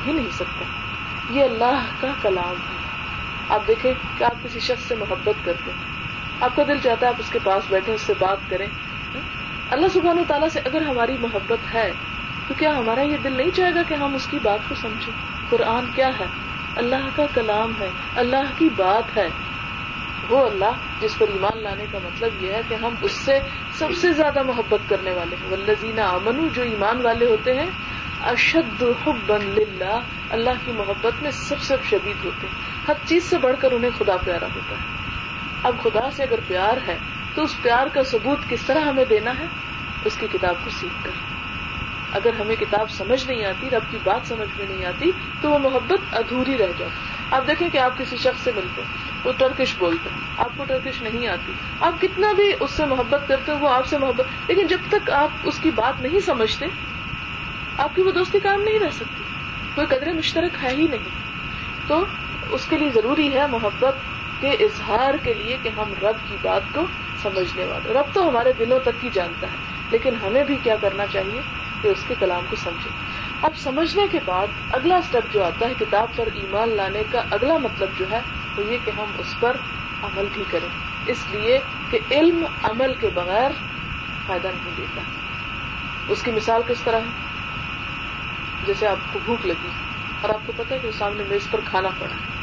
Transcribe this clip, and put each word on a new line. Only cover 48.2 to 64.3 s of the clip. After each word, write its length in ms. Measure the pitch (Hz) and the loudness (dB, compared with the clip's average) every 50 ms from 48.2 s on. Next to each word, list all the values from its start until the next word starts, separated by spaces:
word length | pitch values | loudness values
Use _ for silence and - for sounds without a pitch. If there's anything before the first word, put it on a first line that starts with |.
| - 254 247 - - | 2 2 2 2 -2
سے 60 | 254 220 | -2 0
ملتے 260 | 202 185 175 - - | -2 -4 -4 -6 -8
ہیں، 60 | - - - - - - - - - | -8 -8 -8 -8 -8 -8 -8 -4 -2
وہ 80 | 247 254 | 0 2
ٹرکش 380 | - 262 254 - - 254 - - 185 | 4 4 4 4 2 0 0 2 2
بولتے 300 | 180 170 165 170 - - | 2 2 2 0 -2 -6
ہیں، 80 | - - - - - - | -8 -8 -8 -6 -2 -2
آپ 100 | - 254 - | -2 -2 -2
کو 80 | - 277 | -6 -4
ٹرکش 380 | 254 262 254 262 269 247 - | -2 -2 -2 -2 -4 -6 -6
نہیں 260 | 240 214 226 240 240 214 | -6 -4 -2 -2 -2 -2
آتی، 240 | 180 175 - - - - - - - - | -2 -2 -4 -6 -8 -8 -8 -8 -2 2
آپ 220 | - 339 330 - | 2 2 2 2
کتنا 300 | 370 370 381 370 415 427 | 0 0 2 4 4 4
بھی 200 | 403 381 403 403 339 - | 6 6 6 6 4 2
اس 100 | 277 269 | 0 -2
سے 160 | - - 302 | 0 0 2
محبت 420 | 277 262 254 240 226 285 285 285 - | 2 2 2 2 2 2 2 4 2
کرتے 240 | 269 269 - 302 | 2 2 2 0
ہو، 60 | 302 277 | 0 2
وہ 100 | 294 285 | 4 4
آپ 180 | 247 254 262 | 4 4 2
سے 120 | - 302 285 | 2 2 2
محبت، 260 | 269 269 247 247 254 - - - - | 2 2 2 2 0 0 -2 -6 0
لیکن 200 | - 349 381 381 | 2 4 4 4
جب 120 | 311 370 349 - - | 4 2 0 2 2
تک 200 | 415 415 - - | 2 2 4 4
آپ 200 | 269 285 302 302 - - - | 4 4 4 2 0 -2 -4
اس 140 | 311 285 - | -4 -2 2
کی 120 | - 320 | 2 2
بات 300 | 233 220 220 262 262 254 | 2 4 2 2 0 0
نہیں 200 | 254 269 339 403 | 0 2 2 2
سمجھتے، 460 | 370 359 285 233 220 220 - - 277 359 - - - - - - - - - - - - - - - - - - - - - - | 4 4 2 2 2 2 0 -2 -4 -6 -6 -6 -8 -8 -8 -8 -8 -8 -8 -8 -8 -10 -8 -8 -8 -8 -8 -8 -8 -6 -2 0
آپ 180 | 277 302 311 | 0 2 4
کی 60 | 359 | 4
وہ 80 | 370 381 | 4 4
دوستی 280 | - 349 370 - - 392 | 4 2 2 4 2 2
قائم 180 | 392 392 403 403 | 4 4 2 4
نہیں 180 | 415 440 440 427 | 4 4 4 4
رہ 120 | 392 294 | 2 2
سکتی، 300 | - - 233 262 - - - - - - - - - - - - - | 0 -4 -8 -8 -8 -10 -8 -8 -8 -8 -8 -8 -8 -8 -8 -4 -2
کوئی 120 | 277 302 | 0 2
قدر 260 | - 277 262 285 330 | 2 2 2 2 0
مشترک 520 | 330 320 311 - - 330 339 349 - - 277 | -2 0 -2 0 2 2 0 0 0 -2 -2
ہے 60 | 254 | 0
ہی 160 | 262 294 320 330 | 2 4 2 2
نہیں۔ 180 | 262 214 - - - - - - - - - - - - - - - - - | 2 -2 -6 -6 -8 -10 -10 -10 -10 -10 -8 -8 -8 -8 -10 -10 -10 -6 -2
تو 180 | - 294 330 392 453 - - - - - - - - | 0 2 2 2 0 -4 -8 -8 -8 -8 -8 -6 -4
اس 160 | - 262 - - | -4 -4 0 0
کے 80 | 320 | 0
لیے 140 | 302 302 285 233 | 2 2 4 4
ضروری 400 | 220 214 247 294 311 294 277 269 | 4 4 4 4 4 4 4 4
ہے 120 | 262 294 | 4 2
محبت 480 | 285 240 226 226 202 202 - 254 269 269 - - - - - - - | 2 2 0 0 0 0 2 2 2 2 0 -4 -8 -10 -8 -10 -10